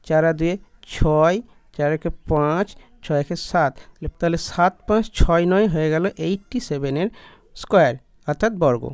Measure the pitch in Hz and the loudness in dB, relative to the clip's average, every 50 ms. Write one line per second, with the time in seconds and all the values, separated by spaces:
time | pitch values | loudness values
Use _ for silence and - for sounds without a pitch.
0 | _ - 156 156 160 165 165 156 160 170 180 202 - _ - _ - - - - | _ 0 0 2 2 2 0 0 -2 -2 -2 -4 -10 _ -20 _ -20 -16 -2 0
1 | - 156 151 151 156 165 185 220 247 - _ _ _ _ - - 147 147 156 156 | 2 2 4 4 4 2 2 0 -6 -10 _ _ _ _ -6 -4 -2 -2 -2 -2
2 | - 170 - - _ - 160 151 147 147 156 175 202 - - - - _ - _ | -4 -8 -8 -8 _ -2 0 0 0 0 0 -2 -4 -6 -8 -20 -20 _ -20 _
3 | - - 156 143 147 - 175 - - - - 175 156 131 - - - - - _ | -6 -2 -2 -2 -2 -4 -8 -10 -8 -2 0 0 0 0 -2 -8 -20 -20 -18 _
4 | 156 147 - _ 175 165 170 165 - - - - 175 190 - _ _ - 208 220 | -12 -12 -6 _ -2 -2 -2 -2 -6 -8 0 0 0 0 0 _ _ 0 0 0
5 | 220 - - - - - 170 170 175 180 180 196 220 208 160 156 156 156 156 160 | 0 -4 2 2 4 4 4 2 2 2 2 2 2 2 0 0 0 0 0 0
6 | 175 202 - - 160 165 196 196 196 _ - 247 - - 151 139 139 139 135 151 | -2 -4 -4 -4 -4 -4 -4 -6 -8 _ -8 -8 -6 -6 -6 -4 -4 -4 -2 -2
7 | 180 226 - - - - - _ _ _ _ - - - 220 190 156 127 123 131 | -4 -4 -6 -12 -20 -20 -20 _ _ _ _ -20 -6 2 4 4 4 4 2 -4
8 | _ _ _ _ _ - 147 - - 226 226 180 170 139 120 117 120 - | _ _ _ _ _ -6 -4 -2 -2 -2 0 0 0 0 0 0 -4 -10